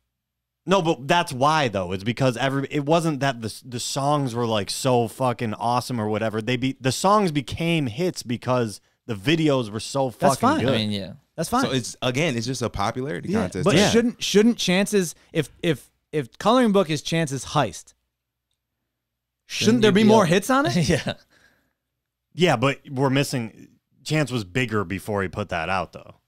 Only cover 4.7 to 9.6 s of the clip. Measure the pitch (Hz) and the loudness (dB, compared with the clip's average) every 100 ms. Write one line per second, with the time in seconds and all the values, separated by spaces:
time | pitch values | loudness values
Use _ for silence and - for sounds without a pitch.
4.7 | - 135 123 113 - 127 117 117 98 117 | -2 2 2 0 -2 -2 -2 -4 -4 -2
5.7 | 123 - 123 107 107 110 110 110 127 131 | -2 -2 -4 -2 -2 -2 -2 -2 -2 -2
6.7 | 135 127 - 185 214 190 147 123 - 165 | -2 -2 0 2 4 2 -2 -6 -4 -2
7.7 | 170 131 107 180 - 117 120 - 127 113 | 0 -2 -2 -4 -4 -6 -6 -2 0 -2
8.7 | - _ _ - 104 98 160 151 135 | -6 _ _ -12 -4 0 2 4 2